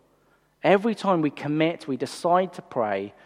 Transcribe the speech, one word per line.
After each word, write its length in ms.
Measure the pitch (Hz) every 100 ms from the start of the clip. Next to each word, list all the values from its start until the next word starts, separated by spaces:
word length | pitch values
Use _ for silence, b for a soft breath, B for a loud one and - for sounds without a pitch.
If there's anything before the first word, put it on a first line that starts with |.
| _ _ _ _ _ _
Every 320 | - 196 226
time 280 | 214 196 175
we 80 | 151
commit, 560 | - 147 151 160 170 -
we 100 | 127
decide 560 | 127 - 175 180 185
to 80 | -
pray 520 | - 131 107 98 101 b